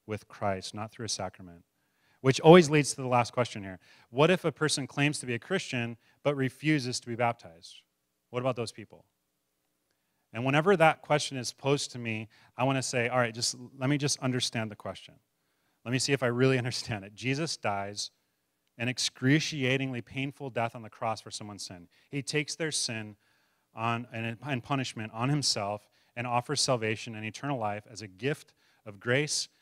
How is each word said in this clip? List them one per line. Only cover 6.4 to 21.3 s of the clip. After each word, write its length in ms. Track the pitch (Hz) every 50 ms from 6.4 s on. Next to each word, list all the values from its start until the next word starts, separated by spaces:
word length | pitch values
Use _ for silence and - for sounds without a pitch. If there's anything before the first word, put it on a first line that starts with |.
| 131 127 - - - 151 156 147 120 123 120 -
to 80 | -
be 80 | 120 117
baptized? 680 | 113 120 117 117 - - 87 82 85 - - - - _ _ _ _ _ _ _ _ _ _
What 100 | - 123
about 140 | 123 135 120
those 160 | 123 117 104
people? 340 | - - 104 - 85 82 _ _ _ _ _ _ _ _ _ _ _ _ _ _ _ _ _ _ _ _ _ _ _ _ _ _ -
And 100 | 113 123
whenever 320 | 131 139 151 156 196 202
that 280 | 160 160 156 147 - -
question 340 | - 151 147 - - 139
is 160 | 131 117 - -
posed 380 | - - 139 143 135 - -
to 80 | - 123
me, 280 | 117 113 110 110 110 - _ _ - _ _
I 60 | - 123
wanna 180 | 135 135 135
say, 260 | 127 - - 127 117
"All 120 | 120 123 127
right, 160 | 123 113 113
just, 200 | 120 120 - - 123 123 120 131
let 100 | 135 131
me 120 | 131 147 143
just 200 | 143 139 - -
understand 520 | 139 127 123 127 - - - 120 110 107
the 40 | 104
question. 380 | - - 101 92 - - - - _ _ _ _ _ _ _ _ _ _ _ _ _ -
Let 60 | 117
me 80 | 127 131
see 120 | - -
if 120 | 143 127 131
I 40 |
really 300 | 120 120 120 131 131 135
<laughs> 60 | 127 120
understand 420 | 123 113 - - - 117 101 95
it." 80 | 104 107
Jesus 420 | 101 110 127 135 139 165 151 -
dies 540 | - - 110 101 98 98 101 104 101 - - - _ _ _ _ _ _ _ _ _ _ _ _ -
an 100 | 117 123
excruciatingly 1120 | 127 - - - - - 127 131 143 156 147 - 160 147 131 127 131 135 135 131 127 120
painful 480 | 110 - - 135 135 143 - - 143 131
death 260 | 113 120 117 117 -
on 60 | 123
the 80 | 110 107
cross 320 | - - 123 113 110 -
for 80 | -
someone's 340 | 110